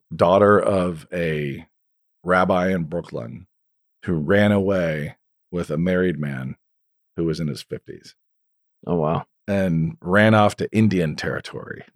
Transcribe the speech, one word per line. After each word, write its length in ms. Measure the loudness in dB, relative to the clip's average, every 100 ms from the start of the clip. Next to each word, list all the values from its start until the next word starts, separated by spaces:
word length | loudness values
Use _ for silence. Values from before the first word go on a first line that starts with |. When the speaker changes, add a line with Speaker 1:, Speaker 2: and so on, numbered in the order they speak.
| -12
Speaker 1:
daughter 460 | 0 4 6 6 6
of 460 | 4 0 0 -4 -8
a 540 | -4 -2 -2 -6 -10 -16 _ _ _ _ _
rabbi 480 | 0 2 4 2 2
in 120 | -2
Brooklyn 600 | -4 -8 -8 -12 -12 -16 -20 _ _ _ _ _
who 80 | -4
ran 380 | -2 2 4 4
away 640 | 4 2 0 0 -4 -6 -12 _ _ _
with 200 | -8 -4
a 80 | -2
married 420 | 0 2 0 -2
man 360 | -6 -8 -10 -14 _ _ _ _ _ -6
who 80 |
was 160 | -4 -2
in 80 | -4
his 140 | -8
fifties. 520 | -10 -14 -14 -20 -20 _ _ _ _ _ _ _ -4
Speaker 2:
Oh, 80 | -2
wow. 300 | 0 -2 -6 _ -4
Speaker 1:
And 480 | -2 0 0 -2 -6
ran 340 | 0 4 4
off 200 | 6 4 0
to 140 | -4
Indian 440 | 2 2 2 -2 -4
territory, 680 | -6 -8 -10 -16 -14 -18 -18